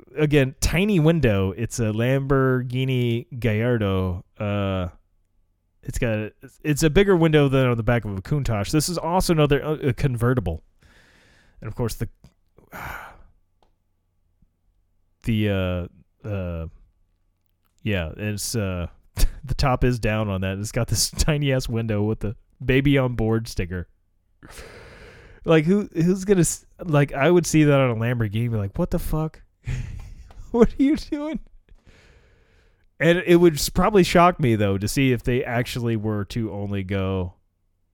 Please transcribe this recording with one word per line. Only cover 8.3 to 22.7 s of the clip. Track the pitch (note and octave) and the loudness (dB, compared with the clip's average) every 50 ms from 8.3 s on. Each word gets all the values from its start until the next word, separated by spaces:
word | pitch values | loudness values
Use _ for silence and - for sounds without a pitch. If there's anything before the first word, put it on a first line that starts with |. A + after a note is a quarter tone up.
| D3+ D3 C3 - A2+ G2+ G2+ - | -4 -2 -2 -2 -2 -2 -2 -2
This | - D#3 C#3+ - | 0 0 0 -2
is | E3+ E3 | -4 -6
also | - D#3+ F3 F#3 - - E3+ | -4 -2 0 0 2 2 2
another, | D#3 D3 C#3 C#3+ C#3 - | 4 4 4 2 2 0
uh, | D3 D#3 | -2 -4
a | C3 - C#3 A#2 | -4 -2 -2 -2
convertible. | - - C3+ B2 A2+ A#2 B2 C3 A#2+ F#2 E2+ E2 - - _ _ _ _ _ _ _ _ _ _ _ _ _ _ _ _ _ _ - | 0 -2 -2 -2 0 0 0 0 0 -2 -4 -6 -8 -10 _ _ _ _ _ _ _ _ _ _ _ _ _ _ _ _ _ _ -16
And | - A2 | -14 -12
of | - | -8
course | - B2 A2 - | -6 -6 -6 -6
the, | - A#2+ - - _ - - _ _ _ _ _ _ _ _ - | -6 -8 -10 -10 _ -20 -20 _ _ _ _ _ _ _ _ -16
<sighs> | - - - - - - - - - - - _ _ _ _ _ _ _ _ _ _ _ _ _ _ _ _ _ _ _ _ _ _ _ _ _ _ _ _ _ _ _ _ _ _ _ _ _ _ - | -14 -14 -14 -14 -14 -16 -18 -20 -20 -20 -20 _ _ _ _ _ _ _ _ _ _ _ _ _ _ _ _ _ _ _ _ _ _ _ _ _ _ _ _ _ _ _ _ _ _ _ _ _ _ -6
the, | - A2+ G#2+ G#2+ G#2 | -4 -2 0 0 0
uh, | G2 F#2+ F#2 F2+ F2+ F2 F2 - _ - _ _ _ _ - G#2+ | 0 0 -2 -2 -2 -4 -6 -8 _ -20 _ _ _ _ -12 -10
uh, | G2+ G2 F#2 F2 E2+ E2 E2 D#2+ - - _ _ _ _ _ _ _ _ _ _ _ _ _ _ _ _ _ _ _ _ - | -8 -8 -6 -6 -8 -8 -10 -12 -14 -18 _ _ _ _ _ _ _ _ _ _ _ _ _ _ _ _ _ _ _ _ -6
yeah, | G#2+ G2+ F#2 E2 - - | -4 -2 -2 -2 -4 -6
it's, | - G#2 G#2+ G#2 G2+ - - - | -8 -6 -6 -6 -6 -6 -6 -4
uh, | A2+ G2+ F#2+ F#2 F2 E2+ - - _ _ _ _ | -4 -4 -4 -4 -6 -6 -8 -10 _ _ _ _
<laughs> | - - - - - - | 0 0 0 0 -2 -8
the | C3 - | -8 -4
top | - - C#3 B2+ B2 - | -2 0 0 0 2 0
is | B2 B2 A#2 | 0 0 0
down | G#2+ G#2+ G#2+ A2 A2 G#2 | -2 -2 -2 -2 -2 -2
on | F#2+ F#2 F#2+ | -2 -2 -4
that. | F#2+ F#2+ G2 | -4 -4 -6
It's | G#2 A2 - | -8 -6 -4
got | A#2+ A2+ - | -4 -4 -2
this | A2 - - - | -2 -2 -2 -2
<laughs> | - - | -2 -2
tiny | - - D3+ D3 D3 C#3 C3 | 0 0 0 0 0 0 0
ass | C3 - - | -2 -2 -4
window | A#2 A2+ A#2 A2+ G#2+ G#2 G#2 | -4 -4 -2 -2 -2 0 0
with | G#2+ A2 - | -2 -2 -4
the | - G2+ - - _ _ _ - C3 | -6 -8 -8 -10 _ _ _ -8 -2
baby | B2 | 0